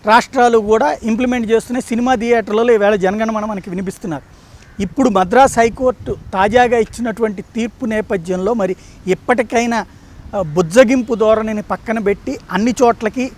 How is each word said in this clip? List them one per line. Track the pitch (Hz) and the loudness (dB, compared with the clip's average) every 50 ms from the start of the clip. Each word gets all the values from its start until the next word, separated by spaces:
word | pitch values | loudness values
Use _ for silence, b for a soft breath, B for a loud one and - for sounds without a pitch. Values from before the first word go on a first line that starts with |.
| _ | _
రాష్ట్రాలు | 214 214 240 - - - 269 240 240 233 226 | 4 4 4 4 2 0 2 4 4 4 2
కూడా | 208 208 220 220 254 294 - - | 2 2 2 2 2 0 -2 -2
ఇంప్లిమెంట్ | - 226 220 214 254 247 247 247 226 208 | -2 -2 -2 0 0 -2 -2 -2 -2 0
చేస్తున్నాయి. | 226 226 - - 240 254 - - | 0 -2 0 -2 -6 -6 -4 -4
సినిమా | 240 220 240 254 262 | -4 -2 0 0 0
థియేటర్లలో | 220 226 233 240 233 208 208 208 214 233 247 233 | 0 2 2 2 2 2 0 0 0 2 4 4
ఈవేళ | 214 202 202 220 | 4 4 2 2
జనగణమన | 202 175 185 196 214 226 220 220 214 208 | 2 0 0 0 0 -4 -2 -2 -4 -4
మనకి | 214 208 190 - 208 | -6 -8 -8 -8 -8
వినిపిస్తున్నారు. | 175 185 190 185 - - - 202 156 135 - _ b b b b b b b b b - | -8 -8 -8 -8 -10 -10 -8 -8 -8 -8 -10 _ b b b b b b b b b -8
ఇప్పుడు | 196 190 - - 269 254 | -8 -6 -2 0 0 2
మద్రాస్ | 202 190 185 180 208 240 269 269 - 233 | 2 2 0 4 6 6 6 6 4 2
హైకోర్టు | 233 233 214 - 262 254 240 - - - 208 - - - - | 0 0 0 0 -2 -2 -2 -2 -8 -8 -8 -8 -10 -8 0
తాజాగా | 190 190 208 196 247 247 240 240 233 | 0 0 2 4 4 4 4 4 0
ఇచ్చినటువంటి | 220 - - - 233 240 208 220 233 220 202 190 | 0 -2 -4 -6 -6 -6 -4 -2 -4 -4 -4 -8
తీర్పు | 190 - - 233 226 240 - - 269 | -14 -10 -6 -6 -6 -6 -6 -8 -6
నేపథ్యంలో | 220 220 214 214 - 226 185 165 175 185 180 185 202 247 | -4 -4 -4 -2 -2 -4 -6 -4 -4 -4 -2 0 -2 0
మరి | 233 196 185 185 B B B B B - | 0 -2 -2 -4 B B B B B -4
ఇప్పటికైనా, | 185 185 - - - 247 240 240 220 277 233 233 240 233 220 190 B B B B B B B B - - | -4 -4 -2 0 -2 0 0 0 -2 -2 -2 -2 0 -2 -4 -4 B B B B B B B B -8 -6
ఆ, | 208 | -6
బుజ్జగింపు | 185 151 147 180 180 160 175 240 262 214 269 262 233 226 240 | -6 -4 -2 -2 -2 2 4 4 4 4 4 0 0 -2 -2
ధోరణిని | 196 220 214 220 214 220 220 220 214 | 0 2 2 2 2 0 -4 -6 -6
పక్కన | 202 - 190 - - - 220 226 | -6 -6 -8 -8 -6 -6 -6 -2
పెట్టి | 202 202 202 - - - 277 440 - - | -2 -2 -2 -2 -4 -10 -10 -10 -10 -6
అన్ని | - 185 214 247 233 - | -4 -2 0 0 0 2
చోట్లకి | 262 240 226 - 233 214 - 254 247 262 - | 2 2 2 0 -4 -6 -4 -4 -6 -6 -8